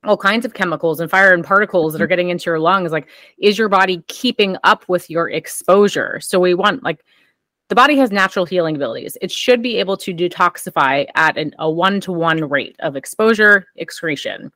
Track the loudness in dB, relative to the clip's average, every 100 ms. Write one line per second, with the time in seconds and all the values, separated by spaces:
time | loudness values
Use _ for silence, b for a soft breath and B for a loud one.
0 | -2 0 0 -2 -4 -4 -4 -2 -2 -2
1 | 0 4 6 4 4 0 2 0 0 -2
2 | 0 0 0 -4 -4 0 2 2 0 -6
3 | -8 b b b 0 2 2 2 2 -2
4 | -8 -6 -4 0 -2 2 2 2 0 -4
5 | -2 -4 -4 -6 -8 -8 2 4 4 0
6 | -6 -8 -2 0 2 2 0 -2 -6 -8
7 | _ _ _ _ _ _ _ 4 4 4
8 | 2 2 0 0 -2 0 -2 -2 -6 -8
9 | -12 -10 -10 -6 0 2 2 -4 -2 -4
10 | -6 -4 -6 0 0 0 -6 0 2 0
11 | -2 0 0 0 -8 -4 -4 0 0 0
12 | -4 -4 -2 -2 -2 -4 -6 _ -8 -8
13 | -12 -2 0 4 4 4 2 -14 -14 -10
14 | -8 -6 -8 -12 -16